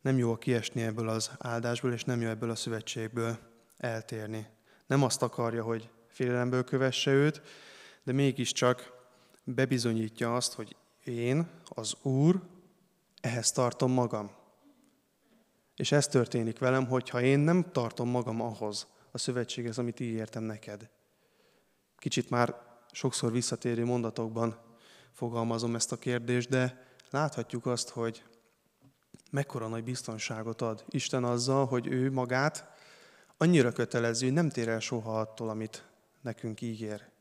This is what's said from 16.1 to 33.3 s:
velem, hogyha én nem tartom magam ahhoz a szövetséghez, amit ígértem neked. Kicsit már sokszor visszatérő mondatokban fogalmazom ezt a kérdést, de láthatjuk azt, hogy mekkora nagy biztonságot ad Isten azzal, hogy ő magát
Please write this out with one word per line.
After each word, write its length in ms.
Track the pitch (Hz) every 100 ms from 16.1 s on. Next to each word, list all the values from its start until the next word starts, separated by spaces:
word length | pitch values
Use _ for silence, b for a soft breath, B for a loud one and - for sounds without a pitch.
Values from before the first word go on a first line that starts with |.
| 135 117 123 113 110
velem, 280 | 127 131 131
hogyha 340 | 127 123 123
én 180 | 127 139
nem 340 | 147 180 175
tartom 360 | 123 117 - 120
magam 320 | 123 120 113
ahhoz 460 | 117 107 107 104 - b b
a 80 | 127
szövetséghez, 600 | - 127 113 - 120 113
amit 220 | 120 113
ígértem 420 | 120 113 110 120
neked. 460 | 110 107 - 104 - _ b b b b b b b b b _
Kicsit 320 | - - 117
már 240 | 120 120 - - - _
sokszor 400 | - 131 - 120
visszatérő 520 | 117 117 117 123 117
mondatokban 840 | 120 123 113 107 113 113 117 110 - B B B B
fogalmazom 640 | - 120 117 117 113 117
ezt 180 | 117 -
a 60 | 120
kérdést, 500 | - 123 117 123 123
de 380 | 131 127 127 B B -
láthatjuk 560 | 139 151 - 117 120 127
azt, 220 | 120 -
hogy 360 | - 113 113 - - _ _ _ _ - _ _ - -
mekkora 380 | 139 143 123 113
nagy 160 | 117
biztonságot 760 | 113 123 - 110 - 110 110 113
ad 220 | 117 110 -
Isten 360 | 139 - 131
azzal, 420 | 123 120 123 135 131
hogy 200 | 123 120
ő 260 | 131 131
magát 580 | 131 123 127 147 - - B B B B B B